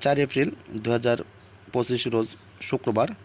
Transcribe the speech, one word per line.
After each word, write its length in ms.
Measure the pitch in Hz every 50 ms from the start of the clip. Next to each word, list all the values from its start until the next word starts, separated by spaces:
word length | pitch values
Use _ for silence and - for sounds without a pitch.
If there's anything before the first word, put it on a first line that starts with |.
| -
চার 140 | 143 143 139 143
এপ্রিল 240 | 131 - 135 147 - - - - - - 110
দুই 100 | 107 117 117
হাজার 200 | 117 117 120 120 113 - - - - - - - - - - -
পঁচিশ 300 | 123 117 - 123 113 - 123 117
রোজ 140 | 113 113 113 - - - - - - -
শুক্রবার। 400 | - 135 123 - 120 104 110 127 - 107 -